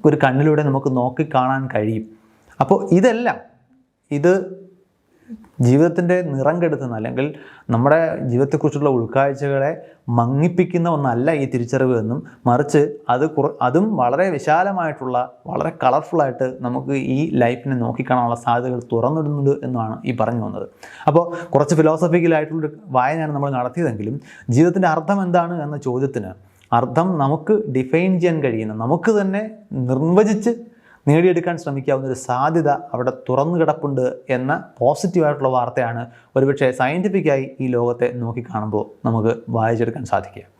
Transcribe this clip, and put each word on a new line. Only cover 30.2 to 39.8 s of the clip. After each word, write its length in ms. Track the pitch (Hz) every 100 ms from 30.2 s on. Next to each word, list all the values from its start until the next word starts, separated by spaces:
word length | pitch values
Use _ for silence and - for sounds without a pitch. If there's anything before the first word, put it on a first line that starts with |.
| 214 214 220 233 - _ _ _ -
നേടിയെടുക്കാൻ 460 | 156 180 175 175 165
ശ്രമിക്കാവുന്ന 460 | 156 139 135 135 131
ഒരു 80 | 127 -
സാധ്യത 420 | 127 147 165 147 139 -
അവിടെ 180 | 123 123 123 -
തുറന്നു 280 | 127 151 175
കിടപ്പുണ്ട് 440 | 156 151 143 135 127 - - 127
എന്ന 160 | 131 151 - -
പോസിറ്റീവായിട്ടുള്ള 760 | 120 - 185 185 151 139 135 127
വാർത്തയാണ് 460 | 120 131 120 117 120 - _ 135
ഒരുപക്ഷെ 320 | 135 139 131 127
സയൻറ്റിഫിക്കായി 680 | 131 165 196 185 156 139 135 -
ഈ 40 | 131 120
ലോകത്തെ 340 | 120 120 123 123
നോക്കിക്കാണുമ്പോൾ 600 | 117 120 120 120 107 104 - - 117
നമുക്ക് 240 | 113 110 117 - 117
വായിച്ചെടുക്കാൻ 480 | 110 117